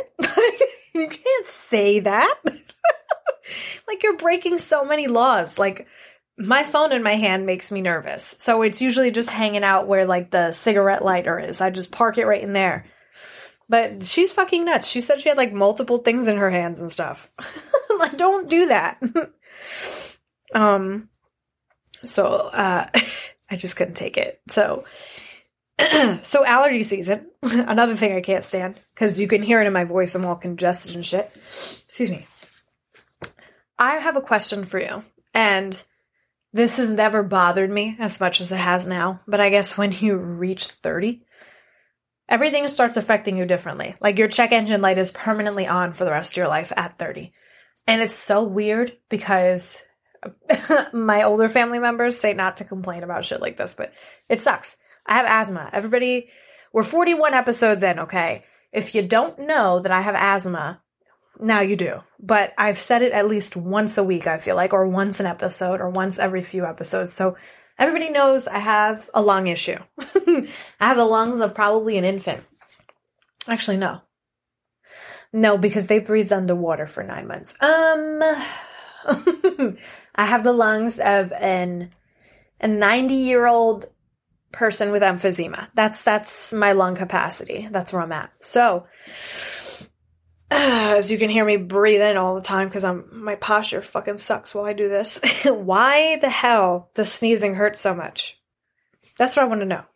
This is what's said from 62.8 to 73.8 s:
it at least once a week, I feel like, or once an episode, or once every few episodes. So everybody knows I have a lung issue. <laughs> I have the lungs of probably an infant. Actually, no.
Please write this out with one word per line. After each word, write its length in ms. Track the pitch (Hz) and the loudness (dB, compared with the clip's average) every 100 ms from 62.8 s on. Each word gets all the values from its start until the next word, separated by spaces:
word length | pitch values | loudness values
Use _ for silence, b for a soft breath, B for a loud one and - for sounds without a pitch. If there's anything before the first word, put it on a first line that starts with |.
| - 240 | 0 2
it 100 | 247 | 2
at 160 | 208 208 | 2 0
least 300 | 214 196 185 | 0 -4 -8
once 400 | 170 202 214 214 | -2 0 2 2
a 60 | |
week, 240 | 190 175 165 | 0 0 -2
I 100 | 160 | -4
feel 180 | - 185 | -2 0
like, 160 | 185 | 2
or 160 | 202 190 | 2 2
once 320 | 185 196 196 | 0 -2 -2
an 60 | 196 | -4
episode, 560 | 170 180 - 180 185 | -4 -6 -4 -4 -4
or 80 | 185 | -4
once 300 | 185 190 190 | -4 -4 -2
every 220 | 196 185 | -2 -4
few 240 | 180 185 170 | -6 -6 -6
episodes. 460 | 165 170 190 180 | -8 -6 -6 -4
So 240 | - 190 180 B B B - | -2 -2 -4 B B B -2
everybody 340 | 277 330 320 | 0 0 -2
knows 360 | 285 277 269 254 | 2 4 2 -2
I 120 | 233 | -4
have 500 | 214 214 214 220 - | 0 2 2 -2 -4
a 80 | - | 0
lung 260 | 208 190 185 | 2 2 0
issue. 300 | 175 - 175 - | -4 -4 -6 -12
<laughs> 100 | - | -16
I 480 | 269 381 349 320 B B B B | -2 0 2 2 B B B B
have 160 | 214 247 | 2 4
the 100 | 226 | 4
lungs 360 | 220 226 247 | 4 2 0
of 120 | 208 | -2
probably 440 | 208 208 220 220 202 | 0 2 2 0 0
an 80 | 180 | 0
infant. 380 | 196 185 135 - _ _ _ _ _ _ _ _ _ - | -2 -6 -8 -12 _ _ _ _ _ _ _ _ _ -6
Actually, 300 | 226 - | -4 -2
no. 240 | 190 | -4